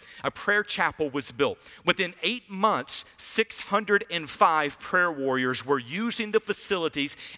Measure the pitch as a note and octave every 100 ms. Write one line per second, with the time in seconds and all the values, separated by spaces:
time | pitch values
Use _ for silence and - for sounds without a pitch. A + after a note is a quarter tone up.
0 | - - C#3 - - G#3 G#3 - E3 -
1 | D3+ C#3 C3+ A#2+ C3 - - - E3+ F3+
2 | F3+ - - B3 - F#3+ G#3+ D3+ - -
3 | - - - - - - - G3+ G#3 G3+
4 | G#3 E3+ D3+ - F#3+ D#3 C#3+ - - F#3
5 | F3 D3 C3+ C3 B2+ A#2+ A#2+ C#3 A#2 F3
6 | A#3 - G#3+ G#3+ - G3 - F#3+ D#3+ D3
7 | C#3+ - -